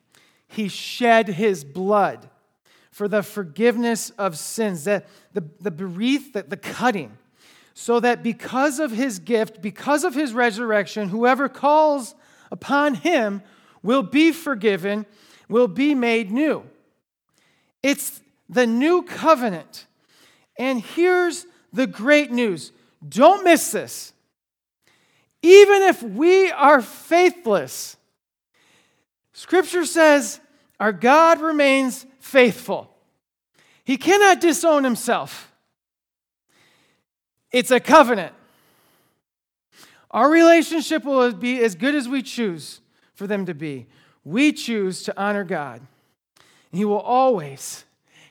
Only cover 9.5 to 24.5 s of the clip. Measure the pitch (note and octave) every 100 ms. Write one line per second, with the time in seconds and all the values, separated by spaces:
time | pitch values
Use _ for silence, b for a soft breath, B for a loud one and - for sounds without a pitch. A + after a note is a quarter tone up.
9.5 | - G3 - B3+ D4 F4 C4 D4 A3+ A#3+
10.5 | G#3 A#3+ G#3+ F#3+ G#3+ G3+ G#3+ A#3+ B3+ C4+
11.5 | - C#4 D4+ D#4 C#4+ A3 - b b b
12.5 | F3+ - C#4+ D4 G#3+ E4 D#4+ G#3+ G3 -
13.5 | b b b F#3 C4+ F#3 C#4+ E4 - D4
14.5 | A#3+ G#3+ F#3+ G3 G#3 G#3 b b b b
15.5 | A3 B3 E3+ D4 C#4 A#3 A3+ G3+ A#3 D#4
16.5 | F3 A2+ _ _ _ _ _ _ _ _
17.5 | _ _ _ C4+ C#4 - - _ _ -
18.5 | F3+ A#3+ A#3 D4+ F4+ F4 - D#4+ D4+ A#3+
19.5 | E3+ - - - _ b b b b b
20.5 | b B3+ B3+ - - F4+ F4+ F4 C#4 -
21.5 | b b F#3 B3+ F3 A#3+ D4 C4+ A#3+ A#3
22.5 | E3 - _ b b D3+ F#3 D4+ G4+ F#4
23.5 | D#4+ - G#3 A#2+ - - _ _ _ _